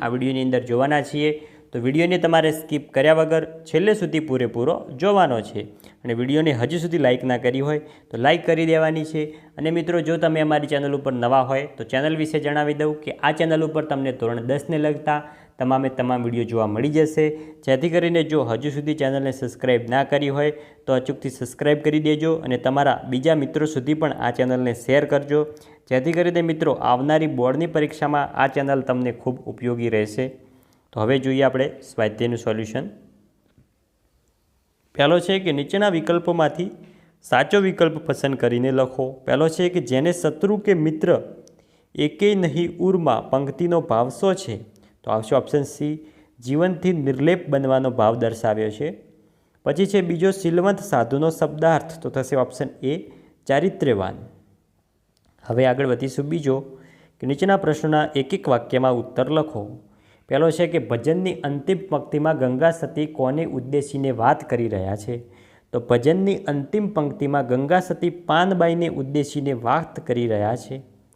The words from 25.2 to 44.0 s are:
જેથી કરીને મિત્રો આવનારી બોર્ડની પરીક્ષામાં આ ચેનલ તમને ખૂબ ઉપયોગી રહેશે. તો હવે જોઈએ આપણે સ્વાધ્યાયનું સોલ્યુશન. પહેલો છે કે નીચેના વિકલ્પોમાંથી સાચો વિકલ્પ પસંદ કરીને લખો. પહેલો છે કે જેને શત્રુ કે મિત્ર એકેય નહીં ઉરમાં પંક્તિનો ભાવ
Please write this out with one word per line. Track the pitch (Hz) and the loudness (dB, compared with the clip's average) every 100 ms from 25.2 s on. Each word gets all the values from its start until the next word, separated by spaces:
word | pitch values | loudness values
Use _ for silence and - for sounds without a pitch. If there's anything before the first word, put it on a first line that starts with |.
| 139 147 151 - - - - | 2 0 0 -6 -20 -16 -2
જેથી | 131 151 | 0 2
કરીને | 165 175 170 | 2 2 2
મિત્રો | 165 160 156 | 0 0 0
આવનારી | - 120 127 143 156 156 | 2 2 2 4 2 2
બોર્ડની | 131 123 143 165 | 0 0 0 0
પરીક્ષામાં | 160 151 - 147 147 139 - | 0 -2 -2 0 0 0 0
આ | 135 | 0
ચેનલ | 139 139 135 | 0 0 0
તમને | 127 127 127 | 0 -2 -2
ખૂબ | 120 127 123 - | -4 -6 -6 -8
ઉપયોગી | 110 120 120 117 | -6 -4 -2 0
રહેશે. | 110 107 - 127 - - _ _ _ _ | 0 -2 -2 -6 -6 -20 _ _ _ _
તો | 113 | -4
હવે | 110 139 | 0 2
જોઈએ | 131 135 | 2 2
આપણે | 135 131 127 | 2 2 -2
સ્વાધ્યાયનું | - - - 107 107 120 117 | -4 -10 -2 -2 0 -2 -2
સોલ્યુશન. | 117 110 110 131 196 - - _ _ _ _ _ _ _ _ _ _ _ _ _ _ _ _ _ _ - | -4 -4 -4 -6 -8 -12 -20 _ _ _ _ _ _ _ _ _ _ _ _ _ _ _ _ _ _ 0
પહેલો | 143 175 | 4 4
છે | 175 196 | 2 -2
કે | 185 | 0
નીચેના | 143 143 196 208 | -2 -2 0 2
વિકલ્પોમાંથી | 165 160 170 175 170 151 160 180 - - - _ _ | 0 0 0 0 2 2 0 -8 -8 -20 -20 _ _
સાચો | - 127 151 208 | 0 2 4 2
વિકલ્પ | 190 180 165 156 - | 2 2 2 0 -4
પસંદ | 131 139 131 | -2 -2 0
કરીને | 120 120 131 | 0 2 0
લખો. | 131 131 - 131 | 2 0 -2 -8
પહેલો | 135 - 131 160 | -6 -2 2 2
છે | 160 180 | 2 0
કે | 180 | 0
જેને | 120 127 170 | 0 0 0
શત્રુ | 175 156 151 202 208 | 0 -2 0 0 0
કે | 214 | 2
મિત્ર | 180 156 156 175 131 - - - _ _ _ _ - | 2 2 0 2 2 0 -18 -20 _ _ _ _ -4
એકેય | 147 - 202 196 | -2 2 2 4
નહીં | 170 147 170 - | 0 0 -2 0
ઉરમાં | 190 190 151 113 - | 0 2 2 0 0
પંક્તિનો | 135 139 156 175 170 | -2 -2 -2 0 0
ભાવ | 165 113 | 2 0